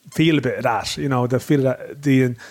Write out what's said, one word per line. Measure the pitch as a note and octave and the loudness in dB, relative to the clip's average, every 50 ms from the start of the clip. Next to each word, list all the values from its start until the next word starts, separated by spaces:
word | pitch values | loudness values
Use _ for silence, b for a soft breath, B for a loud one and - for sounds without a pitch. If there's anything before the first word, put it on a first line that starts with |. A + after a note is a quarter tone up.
| _ - | _ -8
feel | - - D#3 E3 D#3+ C#3+ | -2 0 2 2 2 2
a | |
bit | B2 B2+ G#2+ | 0 0 -2
of | F#2+ A#2+ | -2 -2
that, | B2+ A2+ G2+ F#2+ - - | 0 0 -2 -4 -6 -6
you | - D3 C#3 | -4 -4 -2
know, | C3+ B2 B2 | 0 0 0
the | A#2+ B2+ B2 | 0 0 -2
feel | - - D#3 C#3+ C3 | 0 2 2 2 2
that | C3 B2+ - - - - C#3 C#3+ | 0 -2 -4 -8 -14 -12 -4 0
the, | D3 C3+ C3 C3 B2+ A#2+ A#2 B B | 2 4 4 4 2 -2 -6 B B